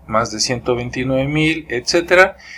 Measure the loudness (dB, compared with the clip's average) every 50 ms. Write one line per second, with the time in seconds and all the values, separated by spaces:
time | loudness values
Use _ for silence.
0 | -10 -2 -2 0 0 0 -4 -4 -4 -2 -4 -4 -2 -2 -2 -2 -2 -6 -6 -6
1 | -4 -2 -2 -2 -2 0 0 0 0 0 -2 -4 -6 -6 -8 -6 -4 0 0 0
2 | 2 4 6 6 6 6 4 -4 -16 -20 -20